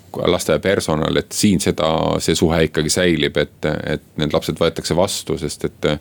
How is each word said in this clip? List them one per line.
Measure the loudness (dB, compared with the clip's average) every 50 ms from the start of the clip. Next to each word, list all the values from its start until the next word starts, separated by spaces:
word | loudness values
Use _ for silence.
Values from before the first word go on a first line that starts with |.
| -20 -14 -8 -4 0
lasteaiapersonal, | 0 0 0 0 0 0 2 2 2 0 2 0 0 0 0 0 0 0
et | -2 -2 -4 -2
siin | 0 2 2 2 2 2
seda, | 0 0 0 0 0 0 0 0 0 0 0 0
see | 0 0 2
suhe | 2 2 4 2 2 2
ikkagi | 0 0 -2 0 0
säilib, | 2 2 2 2 2 0 0 0 0
et, | -2 -2 -4 -4 -4 -4 -2 -2 -4 -4 -4
et | -6 -6 -8 _ -4
need | -2 -2 0
lapsed | -2 -2 -2 -2 0
võetakse | 0 0 0 -2 -4 -2 0
vastu, | 0 0 0 -2 -4 -6 -6 -6 -4
sest | -6 -6 -6 -6 -8 -8
et | -6 -4 -2 -2 -2 -2